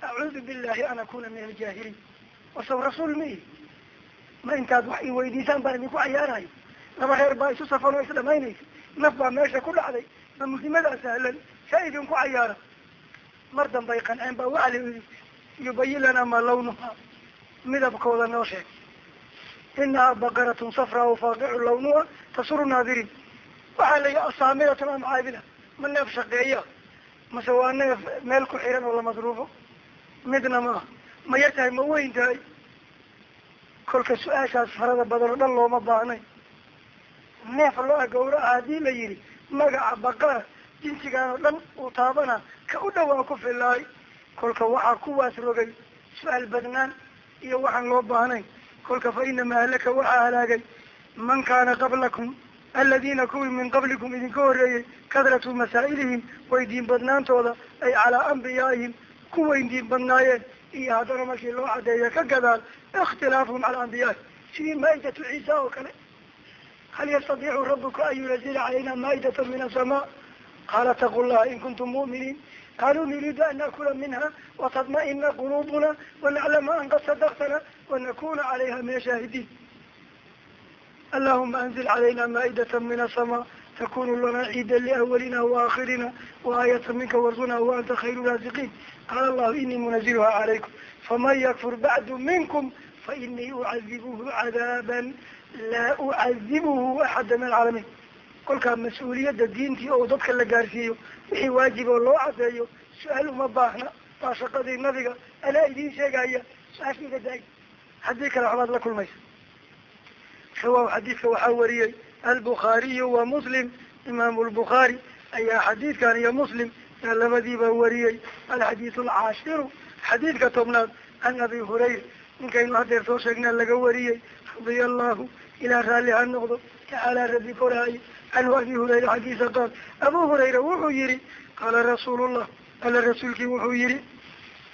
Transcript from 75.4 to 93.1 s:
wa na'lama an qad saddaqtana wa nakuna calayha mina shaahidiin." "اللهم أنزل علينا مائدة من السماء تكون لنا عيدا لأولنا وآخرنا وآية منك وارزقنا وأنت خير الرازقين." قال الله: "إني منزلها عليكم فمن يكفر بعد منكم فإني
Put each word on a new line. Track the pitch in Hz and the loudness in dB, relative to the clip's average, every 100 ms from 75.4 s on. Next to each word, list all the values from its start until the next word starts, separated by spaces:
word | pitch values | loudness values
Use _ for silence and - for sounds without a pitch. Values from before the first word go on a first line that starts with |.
| 269 285 294 294 302 294 - - | -2 -2 -2 0 0 0 -10 -4
wa | 285 | -2
na'lama | 285 294 302 277 330 | 0 2 2 2 -2
an | 277 | 0
qad | 294 294 | 0 0
saddaqtana | 285 302 - 285 294 - - - | 0 0 0 -4 -4 -6 -16 -8
wa | 269 | -6
nakuna | 254 240 311 302 | -6 -8 -6 -4
calayha | 262 254 254 247 | -4 -2 -4 -4
mina | 240 254 | -6 -6
shaahidiin." | 247 240 240 254 214 - - - - - - - - - - - - - - - - | -4 -4 -4 -10 -12 -16 -20 -20 -20 -20 -20 -20 -20 -20 -20 -20 -20 -20 -20 -20 -8
"اللهم | 269 269 254 254 254 | 0 2 2 2 -2
أنزل | 247 233 247 | -4 -4 0
علينا | 220 240 240 240 | 4 4 2 0
مائدة | 233 247 247 233 240 | -2 -2 -2 -2 -2
من | 233 240 | -4 -2
السماء | 233 240 240 240 240 - - - | -2 -2 -2 -2 -6 -16 -20 -12
تكون | 226 254 254 240 | -8 -4 -2 0
لنا | 247 240 | 0 -2
عيدا | 247 247 214 247 | -4 -4 0 2
لأولنا | 247 262 247 247 254 247 | 2 2 2 0 0 0
وآخرنا | 240 240 240 240 254 254 240 254 - - | 2 2 2 0 -2 -4 -4 -10 -18 -10
وآية | 247 240 247 247 240 | -4 2 2 2 0
منك | 240 254 | -6 -2
وارزقنا | 240 240 233 247 240 | 2 2 0 -2 0
وأنت | 233 247 233 | 0 0 -2
خير | 240 233 | -4 -4
الرازقين." | 247 247 240 233 262 262 - - - - | -2 -2 -2 -4 -8 -8 -10 -20 -20 -8
قال | 233 262 | -2 0
الله: | 254 233 | 2 2
"إني | 285 254 247 | 0 -2 -2
منزلها | 240 226 220 233 214 | -2 0 2 4 4
عليكم | 208 220 220 - - - - - | 4 2 0 -4 -16 -20 -16 -4
فمن | 240 254 277 | 0 2 4
يكفر | 254 240 240 240 | 2 0 -4 0
بعد | 269 247 220 | 2 2 0
منكم | 254 269 359 320 294 262 - - - | -4 0 0 0 -2 -4 -8 -20 -18
فإني | - | -12